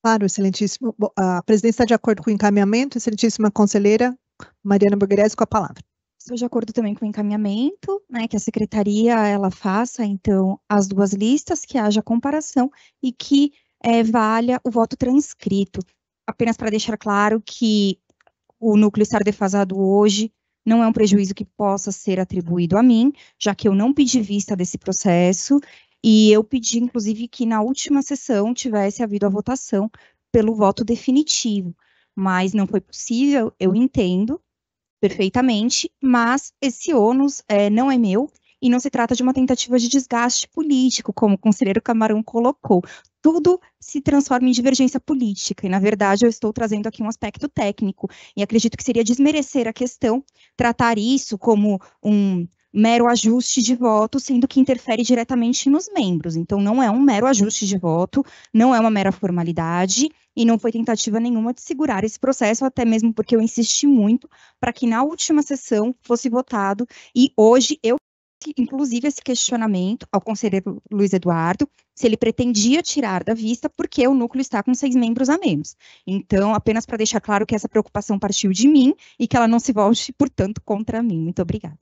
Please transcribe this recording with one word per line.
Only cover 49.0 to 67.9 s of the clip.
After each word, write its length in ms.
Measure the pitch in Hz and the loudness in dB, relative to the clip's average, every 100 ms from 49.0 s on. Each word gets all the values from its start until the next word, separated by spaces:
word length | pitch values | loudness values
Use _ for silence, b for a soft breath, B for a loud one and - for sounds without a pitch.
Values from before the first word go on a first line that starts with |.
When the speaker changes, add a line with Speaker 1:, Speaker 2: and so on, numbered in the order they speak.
Speaker 2:
desmerecer 640 | 226 247 285 302 269 277 226 | 0 2 2 2 -2 -4 -4
a 60 | |
questão, 500 | - 254 - 240 247 - b b - | -4 -8 -2 -2 -2 -6 b b -2
tratar 440 | 240 233 240 226 | -2 2 2 2
isso 360 | 220 269 - 208 | 2 0 -2 -4
como 440 | 233 214 208 190 b b | 2 2 2 0 b b
um 440 | 214 208 196 185 170 _ _ | 0 2 2 0 -6 _ _
mero 340 | 202 220 233 240 | 2 4 4 4
ajuste 540 | 240 220 247 - 269 | 2 2 0 0 -2
de 120 | 220 | 0
voto, 460 | 247 240 214 220 277 | 0 2 2 0 -4
sendo 280 | - 247 262 | -2 0 2
que 120 | 269 | 2
interfere 420 | 269 254 - 220 | 2 0 -2 -2
diretamente 680 | 233 247 233 247 233 247 277 | 2 0 0 -2 0 0 2
nos 200 | 294 392 | 0 0
membros. 420 | 392 196 170 170 165 | -2 0 -2 -2 -6
Então, 240 | 170 202 | -4 -2
não 240 | 202 247 | 0 2
é 80 | 240 | 2
um 80 | 226 | 4
mero 260 | 277 208 254 | 4 4 2
ajuste 400 | 233 208 - 202 | 2 0 -2 -4
de 120 | 196 | -2
voto, 480 | 175 165 185 269 - B B | -2 -2 0 -2 -4 B B
não 220 | 220 247 240 | 2 4 4
é 40 | |
uma 120 | 226 | 2
mera 220 | 208 190 | 0 -2
formalidade, 960 | 190 190 175 170 170 165 175 190 226 311 b b - | -2 -4 -2 -4 -4 -4 -2 -2 -2 -4 b b 0
e 80 | |
não 160 | 233 226 | 0 2
foi 120 | 233 | -2
tentativa 460 | 226 226 214 - 214 | -4 -4 -4 -2 -4
nenhuma 360 | 233 233 226 | -2 -2 -4
de 80 | 254 | -6
segurar 420 | - 269 302 196 | -10 -4 -2 -2
esse 160 | 220 - | -4 -2
processo, 460 | 262 269 214 226 269 | -2 0 0 0 -2
até 180 | - | -2
mesmo 300 | 233 226 226 | 0 2 0
porque 200 | 220 214 | -2 0
eu 80 | 233 | 0
insisti 460 | 220 - 220 - 285 | 0 -2 0 2 4
muito 420 | 262 202 240 - b b _ | 4 4 0 -4 b b _
para 140 | 240 | -8
que 120 | - 240 | -4 -4
na 180 | 226 | -2
última 380 | 285 339 - 302 | -4 -4 0 0
sessão 540 | 285 277 - 214 220 254 | 0 -8 -2 -2 -2 -6
fosse 280 | - 240 262 | -4 -2 0
votado, 560 | 240 254 226 196 202 247 B B - | -4 -4 -4 -4 -4 -6 B B 0
e 160 | 269 - | 2 6
hoje 420 | 214 254 233 302 | 6 6 4 -2
eu, 140 | 226 | -2